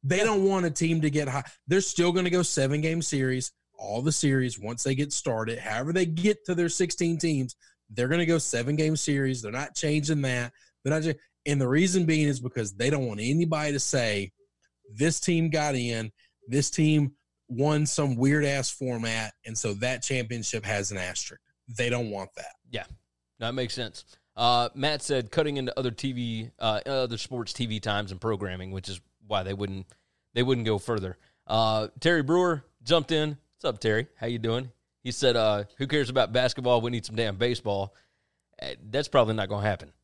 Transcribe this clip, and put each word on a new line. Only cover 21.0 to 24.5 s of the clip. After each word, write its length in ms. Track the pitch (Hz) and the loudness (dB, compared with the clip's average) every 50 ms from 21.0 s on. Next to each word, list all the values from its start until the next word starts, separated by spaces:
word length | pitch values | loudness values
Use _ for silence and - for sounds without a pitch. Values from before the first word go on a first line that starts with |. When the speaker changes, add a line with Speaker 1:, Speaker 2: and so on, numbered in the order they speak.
| 90 90 92 - - - - - _ _ _ _ _ - | -6 -6 -6 -8 -8 -10 -12 -18 _ _ _ _ _ -16
Speaker 1:
They 220 | 117 110 123 120 | -4 -2 -2 0
don't 200 | 123 123 120 110 | 0 -2 -2 -4
want 180 | 104 98 95 95 _ | -6 -8 -10 -10 _
that. 180 | - - - - _ _ _ | -14 -14 -14 -16 _ _ _
Speaker 2:
Yeah, 160 | 120 107 90 - - - _ _ _ _ _ _ _ _ | -10 -10 -10 -10 -18 -20 _ _ _ _ _ _ _ _
that 140 | 117 117 123 | -8 -6 -4
makes 200 | 131 127 117 - | -4 -4 -6 -6
sense. 320 | - 120 107 - - - _ - _ _ _ _ - | -8 -8 -10 -10 -16 -20 _ -20 _ _ _ _ 2
Uh, 320 | 120 120 | 4 4